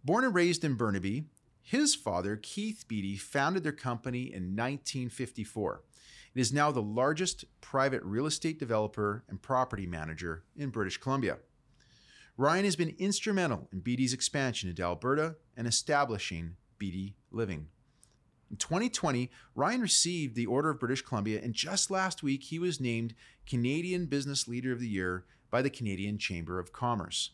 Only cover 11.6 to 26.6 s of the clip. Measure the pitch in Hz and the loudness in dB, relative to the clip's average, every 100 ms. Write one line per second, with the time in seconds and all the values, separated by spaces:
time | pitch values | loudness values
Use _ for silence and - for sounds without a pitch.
11.6 | _ _ _ - - - - - 139 175 | _ _ _ -20 -20 -20 -18 0 2 4
12.6 | 202 160 165 156 190 196 220 196 170 101 | 2 2 0 0 0 0 0 2 2 0
13.6 | - 95 101 123 131 127 - 147 131 110 | -4 -6 -2 2 2 0 0 0 0 -2
14.6 | 92 85 87 87 123 147 160 156 _ - | -4 -2 -2 0 0 2 0 -4 _ -6
15.6 | 117 110 - 143 139 104 - 85 82 90 | 0 0 4 2 4 0 -4 -6 -8 -10
16.6 | _ _ 98 90 98 101 _ 113 107 80 | _ _ -4 -4 -8 -10 _ -4 -4 -4
17.6 | 78 _ _ _ _ _ _ _ _ 107 | -10 _ _ _ _ _ _ _ _ -8
18.6 | - 175 240 - 165 123 123 - - - | 0 0 0 0 2 2 0 -8 -12 0
19.6 | 143 254 214 - 170 175 143 113 113 123 | 2 2 4 4 4 2 0 0 2 2
20.6 | 156 147 120 131 - 113 104 107 120 110 | 2 0 0 0 0 -2 0 0 -2 -2
21.6 | 160 190 - 190 190 - 143 135 - 165 | 0 0 0 0 0 -2 -2 -2 -2 -2
22.6 | 180 151 127 117 117 113 - _ - 123 | -2 0 -2 0 -2 -8 -20 _ -4 0
23.6 | 120 151 175 180 165 143 139 139 - 120 | 2 2 0 -2 0 -2 0 -4 -2 -4
24.6 | 127 120 120 98 92 92 - _ _ 117 | -2 -2 -2 0 0 -2 -6 _ _ 2
25.6 | 135 - 113 95 101 104 - 87 82 90 | 2 0 -4 -2 -2 -2 -2 -4 -2 -4